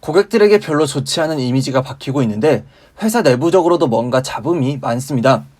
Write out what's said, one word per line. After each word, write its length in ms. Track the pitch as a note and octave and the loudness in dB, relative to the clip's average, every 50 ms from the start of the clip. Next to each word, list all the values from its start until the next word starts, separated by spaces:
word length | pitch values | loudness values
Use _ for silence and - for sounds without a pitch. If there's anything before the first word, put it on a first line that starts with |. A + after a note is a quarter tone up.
고객들에게 580 | - - D3+ F#3 G3+ - - A3+ G#3 G#3 G#3 G#3 | -8 0 2 2 2 2 2 2 4 6 4 4
별로 260 | G#3 - D#3 D3 D#3 | 2 0 0 0 0
좋지 360 | C#3+ C3+ D3 C3+ - - F3 | 0 -2 -6 -6 -4 -2 -2
않은 180 | D#3+ D#3 D#3+ D3 | -2 -2 -2 -2
이미지가 420 | B2+ B2 B2 C3+ C3 C#3 C3 C3 | -2 -2 0 -2 -2 0 -2 -2
박히고 400 | C3 - B2+ - - - B2+ D3 C3 | -2 -4 -10 -12 -8 -6 -2 -2 -2
있는데 420 | A2 G#2 G#2+ A2 D#3 C#3+ G#2 - - _ _ _ _ _ - | -2 -2 0 2 2 0 0 -2 -10 _ _ _ _ _ -4
회사 200 | G3 A3 G#3+ A#3+ | -4 -2 0 2
내부적으로도 680 | F#3+ D3 B2 B2 C#3 E3+ E3 F#3+ E3+ F3 F3 E3+ E3+ C#3 | 4 4 2 4 2 2 2 4 4 4 2 2 2 0
뭔가 340 | A#2+ A2+ A#2 B2 A#2+ C3 | 0 -2 -2 0 -2 -2
잡음이 560 | C3 - - - G#2+ A2+ F3 F3 B2+ C3 D3 C#3 | -2 -4 -10 -8 -4 -4 -2 -2 -2 -4 -4 -4
많습니다. 680 | - - A#2 B2 C3 - D3 B2 A2+ C3 C3 A2+ A2 - _ _ | -4 -4 -4 -4 -4 -4 -4 0 2 2 2 0 -2 -10 _ _